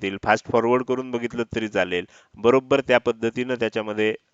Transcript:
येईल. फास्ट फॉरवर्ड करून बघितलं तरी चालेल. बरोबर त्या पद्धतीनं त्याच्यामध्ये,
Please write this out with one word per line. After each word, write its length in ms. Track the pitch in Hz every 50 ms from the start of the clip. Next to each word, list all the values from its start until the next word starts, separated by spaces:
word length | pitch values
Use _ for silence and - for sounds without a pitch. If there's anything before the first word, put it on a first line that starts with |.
येईल. 140 | 98 98 98 98 -
फास्ट 220 | 110 107 110 - -
फॉरवर्ड 300 | - 117 113 117 123 127
करून 280 | 127 120 127 127 131 127
बघितलं 320 | 123 120 117 117 113 117 117 - -
तरी 120 | 117 110 107
चालेल. 360 | 104 101 90 90 90 90 90 - _ - _ _ _
बरोबर 460 | - 104 117 127 131 131 127 139 139
त्या 180 | 131 - 127 120
पद्धतीनं 560 | - 120 113 113 113 113 117 127 123 127 127
त्याच्यामध्ये, 600 | 117 117 113 - 110 107 107 104 107 107 107 110 - _ _